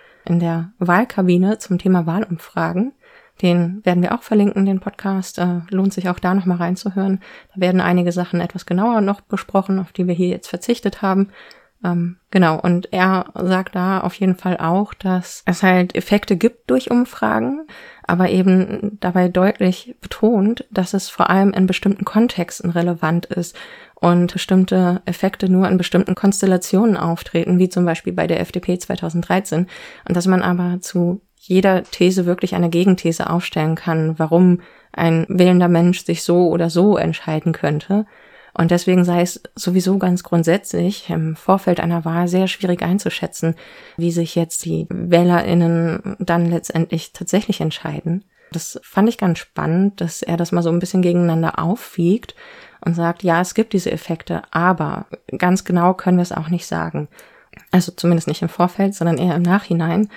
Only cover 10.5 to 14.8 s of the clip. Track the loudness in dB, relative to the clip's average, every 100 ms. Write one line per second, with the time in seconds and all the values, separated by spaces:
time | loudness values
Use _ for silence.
10.5 | -6 -4 -2 -4 -2 0 0 0 -6 -20
11.5 | -20 _ _ -4 -2 -2 -6 _ 2 2
12.5 | 2 0 0 -2 0 2 0 -2 -4 -2
13.5 | 0 -2 -4 -2 -2 -4 -2 0 0 -2
14.5 | -2 0 0